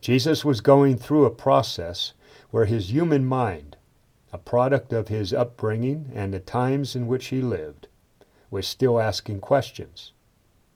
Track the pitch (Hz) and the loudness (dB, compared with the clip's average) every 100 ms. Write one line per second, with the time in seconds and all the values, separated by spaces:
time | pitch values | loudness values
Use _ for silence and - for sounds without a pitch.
0 | - 131 147 151 147 120 - 139 139 123 | 0 0 2 0 2 0 6 8 8 2
1 | - 151 135 - 135 139 127 - 85 87 | 2 4 4 2 2 2 2 -6 -8 -8
2 | - - _ - _ 110 107 113 92 131 | -10 -10 _ -20 _ 0 0 0 -2 -2
3 | 170 143 131 131 113 82 73 - _ _ | 2 2 2 0 -2 -4 -14 -20 _ _
4 | _ _ _ - - 120 127 135 - 113 | _ _ _ -16 -2 0 2 2 0 -4
5 | 101 107 95 123 120 - 110 110 123 151 | -2 -4 -2 -2 -2 -4 -4 -2 -2 -4
6 | 139 117 98 95 - 123 127 139 135 127 | -8 -8 -6 -6 -6 -4 0 -2 -2 -6
7 | 117 123 - 131 127 92 78 73 - _ | -4 -4 -4 -4 -4 -4 -8 -14 -20 _
8 | _ _ _ _ _ 98 92 - 131 117 | _ _ _ _ _ -8 -6 0 2 2
9 | 110 101 - 98 - 139 - - - - | 0 -2 -6 -10 0 -2 -2 -12 -18 -18
10 | - _ _ _ _ _ _ | -20 _ _ _ _ _ _